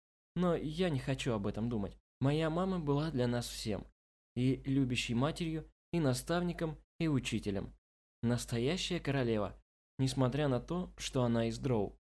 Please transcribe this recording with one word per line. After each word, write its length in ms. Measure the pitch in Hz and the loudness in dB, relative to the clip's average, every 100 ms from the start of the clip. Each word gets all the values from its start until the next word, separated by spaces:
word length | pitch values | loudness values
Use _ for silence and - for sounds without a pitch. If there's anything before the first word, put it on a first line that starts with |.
| _ _ _ | _ _ _
Но 220 | 170 180 160 | 0 2 2
я 320 | 139 156 185 | -2 0 0
не 100 | 135 | 0
хочу 340 | 139 131 139 | -2 -2 0
об 140 | 110 101 | 0 0
этом 220 | 104 117 | -2 -2
думать. 280 | 113 95 - _ _ | -2 -4 -8 _ _
Моя 280 | 131 151 160 | 0 2 0
мама 300 | 165 190 180 | 0 0 0
была 300 | 147 143 160 | 0 0 0
для 180 | 131 120 | 0 0
нас 180 | 120 117 | 0 -4
всем. 400 | - 113 101 - _ _ _ _ | -6 -4 -4 -6 _ _ _ _
И 280 | 120 127 127 | 0 0 0
любящей 500 | 135 135 127 120 - | 0 0 2 0 0
матерью, 560 | 117 143 - 165 156 156 _ _ | 0 0 0 -4 -4 -8 _ _
и 80 | 170 | 2
наставником, 800 | 143 127 - 170 175 170 160 151 _ _ | 2 2 0 0 0 -2 -4 -6 _ _
и 80 | 165 | 2
учителем. 680 | 131 - 110 104 98 - - _ _ _ _ | 2 0 -2 -2 -4 -6 -12 _ _ _ _
Настоящая 760 | 117 120 - 120 127 180 - 175 | 0 0 0 0 0 0 -2 -2
королева, 560 | 143 135 120 107 95 - _ _ _ - | 0 0 2 2 0 -6 _ _ _ -2
несмотря 500 | 131 127 127 139 147 | 0 2 2 2 2
на 100 | 120 | 0
то, 340 | - 175 180 - | 0 -4 -4 -8
что 260 | - 131 | -4 2
она 260 | 120 117 117 | 2 2 0
из 100 | 113 | -2
Дроу. 380 | 131 117 95 - _ | 0 0 0 -6 _